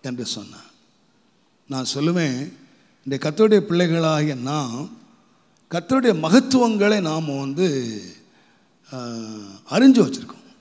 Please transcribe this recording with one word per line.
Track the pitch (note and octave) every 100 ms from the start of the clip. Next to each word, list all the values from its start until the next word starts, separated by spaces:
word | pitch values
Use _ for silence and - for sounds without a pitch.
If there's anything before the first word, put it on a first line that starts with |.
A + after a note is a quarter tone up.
என்று | C3 B2 A2
சொன்னார். | - - - - _ _ _ _ _ _ _ _ _ _
நான் | C3 B2+
சொல்லுவேன், | C#3 D#3 F3 D3+ B2+ D#3 - - _ _ _ C3+
இந்த | C3+
கர்த்தருடைய | D#3 D3+ A3 G#3
பிள்ளைகளாகிய | E3 F3 F3 E3 D#3+ D#3 D3+ C3
நாம் | B2+ D3+ B2+ A#2+ E3+ - _ _ _ _ _ _ _
கர்த்தருடைய | E3+ F3 C4 A#3+ E3+
மகத்துவங்களை | D#3+ A3+ C4 C4 A#3 G#3+ G3+ G#3
நாம் | E3 D#3 D3+ C#3
வந்து, | C#3 C#3+ F#3 C#3 A#2 G#2+ F#2 E2+ _ _ _ _ _ _ _
ஆ, | C3 A#2+ A#2 A2 G#2+ G2+ G2 -
அறிஞ்சு | D#3+ C4+ A#3+
வச்சிருக்கோம். | C#3 - - - - _